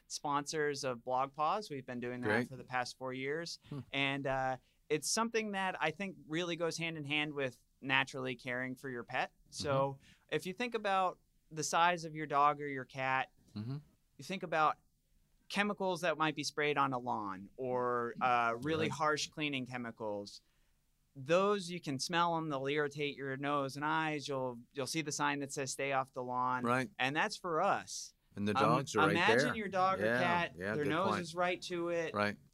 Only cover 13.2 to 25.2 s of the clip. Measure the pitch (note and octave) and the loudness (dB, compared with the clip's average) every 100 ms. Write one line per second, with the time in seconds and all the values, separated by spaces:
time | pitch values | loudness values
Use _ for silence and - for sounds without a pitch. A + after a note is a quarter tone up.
13.2 | C3 _ _ G#2 A2+ C#3+ - _ _ - | 0 _ _ -10 -6 -8 -10 _ _ -18
14.2 | C3+ F#3 F3 D#3+ D3+ - _ _ _ _ | -10 -8 -2 2 2 2 _ _ _ _
15.2 | _ _ _ G3+ G#3 G3+ F#3+ F3 F3 D3+ | _ _ _ -2 0 0 -2 0 0 2
16.2 | D#3 D3+ C#3 - D3 C#3+ C#3 B2+ B2 A#2 | 2 2 -4 0 2 2 2 0 -2 -2
17.2 | G2+ F#2+ G2 - B2+ B2 B2 A#2+ A#2+ - | -4 -8 -12 -6 -2 0 2 0 -2 0
18.2 | B2+ A#2+ A#2 A#2 C#3+ D#3+ D#3 C#3 D3+ D3+ | 2 4 2 0 -2 0 -2 0 0 0
19.2 | - - D3+ C3+ A#2+ B2 A#2+ - A2 G#2 | -2 -4 -4 -2 -4 -6 -8 -6 -6 -6
20.2 | G2+ - _ _ _ _ _ _ _ C#3 | -8 -14 _ _ _ _ _ _ _ -14
21.2 | C3 F3 G3 G#3 E3+ F3+ D#3+ C3+ - E3+ | 2 4 4 2 -2 -8 -4 -4 0 2
22.2 | F3 E3 D#3+ C#3 C3+ D3+ D3 C#3+ D3 A#2 | 2 2 0 -2 0 0 0 0 -4 -2
23.2 | C3+ C3+ C#3+ D3 C3+ C#3 D3+ D#3+ D#3 D3+ | -6 -2 0 0 0 -2 0 0 0 -2
24.2 | C3 C3+ B2+ A#2+ B2 C#3 B2+ D#3+ D3+ D3 | -2 -2 -2 -6 -10 -4 -2 -2 -2 0